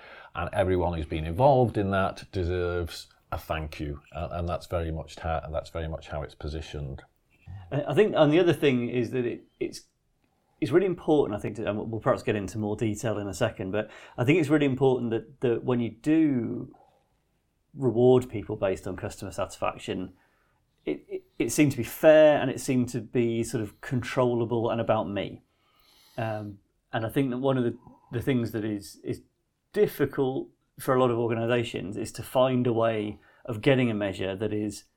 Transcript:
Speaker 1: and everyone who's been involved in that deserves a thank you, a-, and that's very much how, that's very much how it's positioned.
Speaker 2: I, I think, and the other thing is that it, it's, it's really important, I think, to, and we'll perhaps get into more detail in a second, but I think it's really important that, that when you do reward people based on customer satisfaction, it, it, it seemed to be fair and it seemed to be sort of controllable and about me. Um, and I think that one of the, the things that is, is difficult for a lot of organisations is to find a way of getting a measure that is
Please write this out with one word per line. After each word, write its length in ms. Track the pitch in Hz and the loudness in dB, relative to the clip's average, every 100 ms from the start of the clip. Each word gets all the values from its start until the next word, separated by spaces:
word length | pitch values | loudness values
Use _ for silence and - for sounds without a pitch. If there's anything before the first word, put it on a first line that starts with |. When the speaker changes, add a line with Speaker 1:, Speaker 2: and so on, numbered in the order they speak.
| - - - | -20 -20 -12
Speaker 1:
and 160 | - 87 | -8 -4
everyone 440 | 104 92 92 85 85 | 0 2 2 0 -2
who's 100 | 76 | -4
been 180 | 80 | -4
involved 540 | 80 85 143 131 120 110 | -4 2 4 6 4 2
in 120 | 98 | 0
that 340 | 98 95 - - | 0 0 -4 -8
deserves 760 | 95 85 90 87 87 85 - - _ - | -4 -2 -2 -2 -2 -4 -8 -18 _ -10
a 60 | 85 | -10
thank 420 | - 78 78 - | -6 -6 -6 -8
you, 200 | 73 71 - | -8 -10 -12
a-, 160 | 80 85 | -10 -8
and 160 | 87 87 | -6 -4
that's 180 | 82 - | -6 -4
very 240 | 87 82 | -4 -4
much 280 | 80 - - | -6 -10 -8
how, 220 | 82 80 78 | -4 -4 -4
that's 200 | 78 - | -8 -8
very 180 | 85 80 | -8 -6
much 200 | 76 - | -8 -10
how 140 | 76 | -10
it's 120 | 73 | -10
positioned. 680 | - 78 76 - 73 69 67 - _ _ _ - - - | -10 -8 -8 -10 -10 -10 -12 -16 _ _ _ -20 -18 -8
Speaker 2:
I, 120 | 139 - | -6 0
I 60 | |
think, 200 | 143 214 147 | 2 4 4
and 160 | 147 | 6
the 60 | 160 | 6
other 140 | 170 | 4
thing 360 | 143 147 123 120 | 4 4 2 0
is 220 | 123 107 | -2 -2
that 120 | 127 | -2
it, 200 | 120 - - - | -4 -6 -12 -10
it's, 240 | - - _ _ _ _ _ _ _ - | -10 -10 _ _ _ _ _ _ _ -6
it's 100 | 135 | 2
really 160 | 170 196 | 4 2
important, 500 | 170 - 151 - 104 | -2 2 2 2 -2
I 40 | |
think, 160 | 117 104 | -6 -6
to, 120 | 101 | -4
and 220 | 104 113 | -2 -4
we'll 100 | 110 | -2
perhaps 220 | 139 101 | 0 0
get 140 | - 104 | 0 -2
into 220 | 95 110 | -2 -4
more 180 | 104 104 | -4 0
detail 420 | 113 104 117 104 | -2 -2 -2 -2
in 80 | 101 | -4
a 80 | |
second, 360 | 95 113 - 95 | -2 -2 -2 -4
but 200 | 104 107 - - - | -4 -4 -10 -10 -2
I 60 | |
think 140 | 120 175 | 4 4
it's 120 | 135 | 6
really 160 | 151 143 | 4 4
important 440 | 127 131 123 117 | 4 4 2 0
that, 300 | 110 - - | -4 -6 -2
that 240 | 123 113 | 0 2
when 160 | 131 123 | 0 0
you 100 | 117 | -2
do 840 | - 151 160 151 127 110 - - - _ _ _ _ _ _ _ _ _ | -2 2 4 4 2 -2 -6 -10 -16 _ _ _ _ _ _ _ _ _
reward 540 | 139 131 110 127 127 123 | -2 0 4 6 6 4
people 280 | 104 90 107 | -8 -8 -2
based 300 | 98 95 101 | -2 -2 -6
on 100 | 92 | -8
customer 340 | - - 98 | -10 -10 -10
satisfaction, 800 | 92 92 - 95 - - 95 90 - _ _ _ _ _ _ | -8 -8 -4 -6 -6 -6 -6 -8 -14 _ _ _ _ _ _
it, 200 | - - - | -8 -8 -8
it, 140 | - _ - | -14 _ -4
it 140 | 117 | -2
seemed 180 | - 143 | 2 2
to 40 | 120 | 2
be 80 | |
fair 560 | 110 - 160 156 151 143 | -6 4 8 10 8 6
and 100 | 131 | 0
it 100 | 120 | -4
seemed 280 | - 127 123 | -2 0 0
to 120 | 123 | -4
be 440 | 104 127 117 113 | -2 0 0 0
sort 180 | 113 123 | -2 -4
of 180 | 104 - | -6 -8
controllable 920 | - 127 - 135 123 120 113 117 113 | -4 -4 -2 0 2 2 0 0 0
and 100 | 113 | 0
about 280 | 113 110 90 | 0 0 0
me. 340 | 101 - - _ _ _ _ _ _ _ - | -4 -6 -10 _ _ _ _ _ _ _ -6
Um, 420 | 113 107 104 101 _ _ _ | -6 -6 -8 -14 _ _ _
and 120 | 120 | -6
I 60 | 110 | -2
think 200 | 147 135 | 0 0
that 80 | 123 | 0
one 200 | 135 127 | 0 2
of 60 | |
the, 120 | 120 120 - - - | 0 -4 -14 -20 -10
the 120 | 120 | -6
things 300 | 143 123 110 | 0 0 0
that 120 | 113 | -4
is, 340 | 107 101 - - | -4 -6 -10 -12
is 160 | - - _ _ _ _ _ | -8 -8 _ _ _ _ _
difficult 760 | 208 208 - 143 - 131 135 - _ _ - | 2 2 2 -2 0 -2 -2 -8 _ _ -8
for 160 | - 127 | 0 4
a 40 | |
lot 100 | 127 | 4
of 80 | 117 | 2
organisations 800 | 117 113 117 123 117 107 90 107 | 0 0 0 0 0 -6 -8 -8
is 140 | 110 | -10
to 100 | - | -10
find 440 | - 131 131 127 123 | -2 2 2 2 2
a 60 | |
way 480 | 113 113 110 104 107 _ _ | 2 0 0 -6 -8 _ _
of 160 | - 110 | -10 0
getting 300 | 143 127 123 | 4 4 4
a 40 | |
measure 400 | 104 101 92 95 | 0 -4 -4 -4
that 180 | 95 107 | -4 -4
is 320 | 107 107 104 - | -2 -4 -8 -16